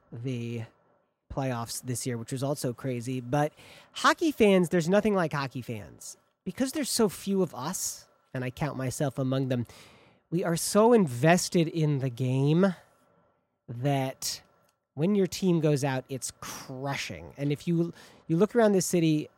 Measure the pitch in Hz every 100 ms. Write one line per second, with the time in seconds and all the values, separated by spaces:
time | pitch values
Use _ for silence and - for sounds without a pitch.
0 | - 120 131 120 117 117 113 _ _ _
1 | _ _ - 147 135 120 113 - 127 120
2 | 131 117 117 131 139 151 131 117 135 120
3 | 117 127 120 147 151 _ - - - -
4 | 269 320 330 - 208 190 175 180 160 202
5 | 214 196 160 147 135 131 117 110 67 -
6 | - - _ _ 190 - 262 320 254 -
7 | 208 - 196 196 180 120 143 185 - -
8 | - _ _ 131 127 - 147 127 131 -
9 | 143 - 131 135 131 123 113 - - -
10 | _ _ - 165 170 170 - 208 226 233
11 | 160 120 160 180 - 180 160 165 151 139
12 | 131 117 127 131 143 165 196 170 _ _
13 | _ _ _ _ _ _ - 120 143 139
14 | 131 - - - _ _ _ _ _ 135
15 | 175 208 185 - 190 170 151 143 139 131
16 | - 131 - - - - - 131 139 110
17 | - 80 80 90 143 147 175 170 170 -
18 | - - - 165 208 240 214 190 - 175
19 | 160 151 -